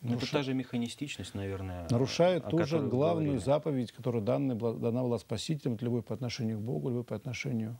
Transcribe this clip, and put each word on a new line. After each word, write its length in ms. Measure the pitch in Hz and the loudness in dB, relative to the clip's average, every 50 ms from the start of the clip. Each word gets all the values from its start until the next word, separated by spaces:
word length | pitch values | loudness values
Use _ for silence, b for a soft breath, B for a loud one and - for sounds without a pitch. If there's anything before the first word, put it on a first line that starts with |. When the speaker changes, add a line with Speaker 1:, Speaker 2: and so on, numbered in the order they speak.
| - | -4
Speaker 1:
Это 100 | 120 120 | -2 0
Speaker 2:
Наруша-, 180 | 123 131 - | 0 0 0
Speaker 1:
та 120 | 151 147 139 | 0 0 2
же 100 | 131 131 | 2 0
механистичность, 800 | 131 127 - - 120 120 113 - - 151 143 - - 95 - - | -2 -2 -2 -2 -2 -2 -2 -4 -6 -8 -8 -6 -8 -10 -8 -6
наверное, 540 | 101 98 98 98 95 95 92 90 90 87 - | -6 -4 -4 -4 -4 -4 -6 -6 -6 -2 0
Speaker 2:
нарушают 560 | 117 120 131 120 - - 170 180 185 165 - | 2 2 2 2 4 4 6 6 6 2 0
Speaker 1:
о 40 | 101 | 0
Speaker 2:
ту 80 | 156 165 | 2 2
же 60 | 170 | 2
Speaker 1:
которой 180 | 139 160 160 139 | 2 2 2 2
вы 60 | 120 | 2
Speaker 2:
главную 340 | 117 127 143 165 170 165 156 | 2 2 4 4 2 2 2
Speaker 1:
говорили. 180 | 147 143 120 90 | 2 0 0 2
Speaker 2:
заповедь, 460 | 135 139 151 151 160 143 131 120 104 | 2 2 2 2 0 0 0 -2 -4
которая 300 | - - 117 127 117 117 | -6 -6 -4 -2 0 0
данная 340 | 101 113 127 139 143 131 123 | 2 2 2 2 2 0 0
была, 180 | 104 117 117 113 | 0 0 -2 -2
дана 280 | 131 113 117 113 127 | 0 0 0 0 2
была 160 | 127 123 117 117 | 2 2 0 0
Спасителем, 560 | - - 113 104 - - 160 147 - 139 117 | -2 -4 -4 -4 -2 -2 -4 -2 0 -2 -2
это 120 | 104 123 | 0 0
любовь 200 | 120 120 120 110 | 0 0 0 0
по 80 | - 113 | -2 -6
отношению 460 | 113 127 120 - - 113 110 110 107 | -4 -4 -4 -4 -2 -2 -2 -2 -2
к 20 | |
Богу, 280 | 104 120 123 127 143 139 | -2 -2 -4 -2 -2 -2
любовь 180 | 120 123 117 - | -2 -2 -2 -4
по 80 | 113 | -6
отношению 640 | 104 - 131 120 - - 139 127 113 110 113 120 120 | -6 -6 -6 -6 -4 -4 -2 -2 -2 -2 -2 -6 -10